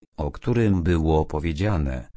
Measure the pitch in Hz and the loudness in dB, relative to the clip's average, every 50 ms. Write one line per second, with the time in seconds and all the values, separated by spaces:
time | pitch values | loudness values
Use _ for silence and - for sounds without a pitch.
0 | _ _ _ - 78 71 - - - - 120 120 117 107 98 92 80 82 87 82 | _ _ _ -8 -6 -6 -6 -6 -4 -2 0 2 4 2 2 2 2 2 2 2
1 | 78 80 80 78 78 - - 78 73 85 78 73 95 107 104 82 73 67 65 62 | 2 2 2 2 2 0 -4 -4 -4 -4 -4 -2 -2 -2 0 0 -2 -2 -4 -8
2 | 58 - - | -10 -14 -20